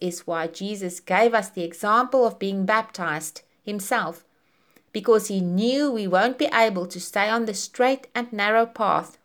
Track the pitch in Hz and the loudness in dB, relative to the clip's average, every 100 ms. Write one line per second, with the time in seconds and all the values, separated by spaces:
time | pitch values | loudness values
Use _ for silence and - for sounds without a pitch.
0 | 180 175 - 165 165 - 196 208 185 180 | -6 -6 -6 -4 -4 -6 -8 -6 -8 -10
1 | - 185 233 226 196 - 170 - 208 220 | 0 4 4 4 -2 -6 -8 -4 2 2
2 | 254 269 233 196 196 196 190 220 220 - | 2 2 2 0 -4 -2 0 0 0 -6
3 | 170 151 156 - - _ - 208 196 247 | -6 -4 -6 -14 -20 _ -10 -8 -2 -2
4 | 175 - _ _ _ _ _ _ _ 214 | -2 -8 _ _ _ _ _ _ _ -4
5 | 220 220 196 196 180 180 226 269 294 233 | 4 4 4 -2 0 2 2 2 0 0
6 | 196 180 220 254 294 226 226 190 185 180 | 0 2 2 0 0 2 2 2 -4 -8
7 | 180 214 208 226 226 196 - - 254 269 | -6 -2 0 0 -2 -6 -8 0 0 0
8 | - - 240 214 208 226 226 - 208 156 | -4 -8 -8 -2 2 2 2 0 0 0
9 | - - | -2 -12